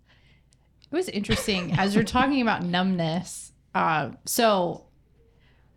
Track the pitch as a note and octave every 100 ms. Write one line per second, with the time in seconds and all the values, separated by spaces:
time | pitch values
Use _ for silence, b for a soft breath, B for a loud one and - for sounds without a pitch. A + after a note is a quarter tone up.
0 | _ b b b b _ _ _ - D#4
1 | F4+ G3+ G#3 G#3+ - F#3+ F3 F3 G3 G#3
2 | A3+ B3 C4+ C#4 A#3 F#3 F3 F3 F#3+ F3+
3 | E3 E3+ - - - - _ G3 F3 D#3
4 | C3+ - - - A3+ G3 F3 D#3+ - _
5 | _ _ _ _ b b b